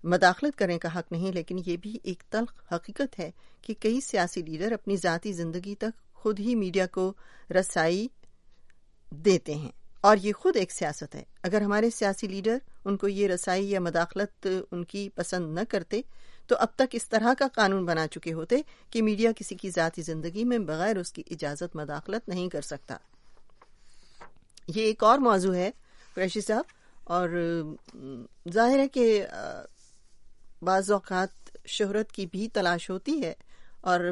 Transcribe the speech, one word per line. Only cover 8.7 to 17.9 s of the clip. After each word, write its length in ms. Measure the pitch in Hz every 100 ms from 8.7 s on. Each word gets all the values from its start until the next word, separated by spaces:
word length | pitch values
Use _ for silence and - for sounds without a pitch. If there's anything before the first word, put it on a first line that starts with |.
| - - - -
دیتے 440 | 147 180 185 - 151
ہیں 160 | 151 - - -
اور 160 | 196 214
یہ 120 | 202
خود 220 | 202 370 262
ایک 140 | 185
سیاست 440 | - 156 151 147 143
ہے۔ 80 | - -
اگر 180 | 180 208
ہمارے 280 | 202 208 226
سیاسی 380 | - 202 196 208
لیڈر 300 | 196 202 233 - - 190
ان 120 | 202
کو 100 | 202
یہ 200 | 196 202
رسائی 440 | 180 - 185 202
یا 80 | 196
مداخلت 680 | 175 165 170 190 202 - 196 185 -
ان 120 | 175
کی 260 | 170 202 202 -
پسند 400 | 175 180 165 160
نہ 40 | 226
کرتے 320 | 202 170 208 - - - - -
تو 80 | 247
اب 80 | 233 -
تک 80 | 262
اس 180 | 233 -
طرح 240 | 220 226 269
کا 80 | 269
قانون 320 | - 202 196
بنا 220 | 175